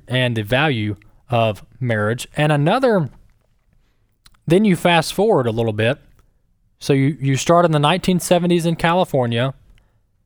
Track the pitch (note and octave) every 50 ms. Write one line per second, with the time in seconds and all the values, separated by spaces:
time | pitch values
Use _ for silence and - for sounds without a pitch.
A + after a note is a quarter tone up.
0 | - - B2 B2+ B2+ B2 A#2 A2 G#2 G2+ B2 B2+ D#3 D#3+ C3+ A2 G#2 G#2 G2+ -
1 | - - - _ _ - B2+ A#2 A2+ A2 G2 - - - - - B2+ A#2+ A2+ G#2+
2 | G#2 G#2+ A#2+ A#2+ - - - - D3 D3+ D3+ C#3+ C#3+ E3 G#3 C4+ C4 B3 G#3+ F#3
3 | D3+ A#2+ - - - _ _ _ _ _ _ _ _ _ _ _ _ _ _ _
4 | _ _ _ _ _ - _ _ _ D3 E3 F#3+ A3 G#3 F3 D3+ - F3+ E3+ E3
5 | D3+ - - - G3 A3+ G3+ D3 B2 A#2 G#2+ A#2 A#2 A2+ G#2+ G#2+ A2+ A#2 - -
6 | - _ _ _ _ _ _ _ _ _ _ _ _ _ _ _ - - C#3+ C3+
7 | C3+ C#3 D#3+ B2 C3+ C3+ C3+ B2 - - E3+ F3 F3 E3 D#3 D3 D3 D3 F3+ F#3
8 | - - F#3 F3 - - F3+ F3 F3 F3 F3 F3 D#3+ E3+ E3 - - E3 E3+ F#3
9 | F3 - - C3+ B2 A#2 A#2 A#2 B2+ C#3 C3+ - _ - - _ _ _ _ _
10 | _ _ _ _ _